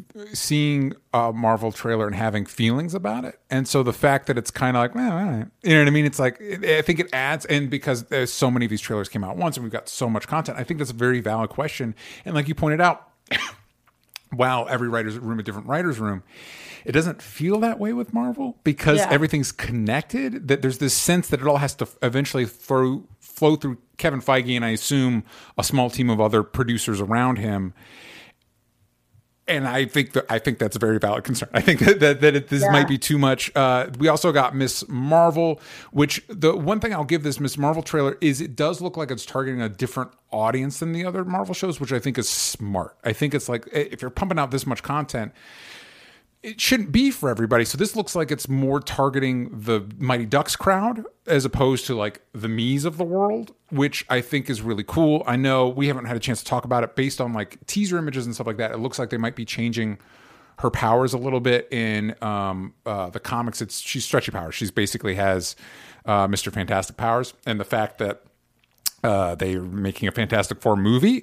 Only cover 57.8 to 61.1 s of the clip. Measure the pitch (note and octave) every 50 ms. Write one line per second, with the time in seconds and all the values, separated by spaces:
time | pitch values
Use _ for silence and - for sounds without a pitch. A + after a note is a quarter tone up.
57.8 | G#3 F#3 F3+ F3 D#3+ D3 C3 C3 A#2 A#2+ A2+ - A#2 A2+ G#2+ G#2+ A2+ A2 A#2 A2+
58.8 | A2+ C3 - - B2 G#2+ - A#2 A2+ A#2 - - A2+ - - - A#2 A#2 A2+ A#2
59.8 | A2+ A2 G#2 - - _ - - - - - - - _ _ - - A#2+ - -
60.8 | B2+ A2 A2+ B2 C3 B2